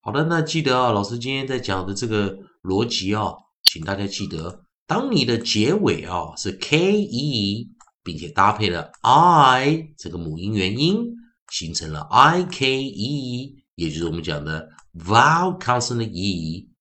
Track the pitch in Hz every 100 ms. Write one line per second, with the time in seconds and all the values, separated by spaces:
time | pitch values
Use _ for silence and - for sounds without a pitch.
0 | 107 123 160 170 156 160 147 127 123 104
1 | 101 120 123 135 135 127 123 95 95 98
2 | 120 107 98 95 - _ 92 95 117 -
3 | 95 107 98 - _ _ - 85 90 98
4 | 101 - 98 80 85 - _ _ - 185
5 | 269 190 120 113 - 107 113 202 165 85
6 | 90 87 - - 101 92 - 151 185 208
7 | 202 120 147 120 98 107 120 _ _ _
8 | - 78 85 98 101 107 101 87 - -
9 | 117 139 175 160 135 127 139 160 160 -
10 | - 85 80 80 98 107 92 113 160 220
11 | 233 233 - _ _ - 82 80 78 76
12 | - 113 143 175 180 - 135 135 135 -
13 | 117 147 123 123 139 - _ - 82 78
14 | 82 85 82 73 73 80 - - _ 85
15 | 85 113 139 165 185 180 120 123 117 120
16 | 113 85 101 87 80 85 - _